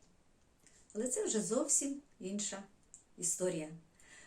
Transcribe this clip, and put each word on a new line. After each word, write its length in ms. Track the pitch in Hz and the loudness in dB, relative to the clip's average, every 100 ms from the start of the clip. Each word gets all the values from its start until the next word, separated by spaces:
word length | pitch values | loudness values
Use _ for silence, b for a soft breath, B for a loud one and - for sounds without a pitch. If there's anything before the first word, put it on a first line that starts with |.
| - - - - - _ B B B | -20 -20 -20 -20 -20 _ B B B
Але 140 | 208 254 | -2 0
це 160 | 427 | 2
вже 180 | 427 214 | 2 2
зовсім 600 | 175 240 311 - 277 285 - - | 2 2 4 4 2 -4 -10 -10
інша 420 | 190 208 - 196 196 - - - - - | -4 -2 -4 -6 -10 -20 -20 -20 -20 -4
історія. 520 | - - 185 165 156 165 - B B B | -2 2 0 0 -4 -10 -18 B B B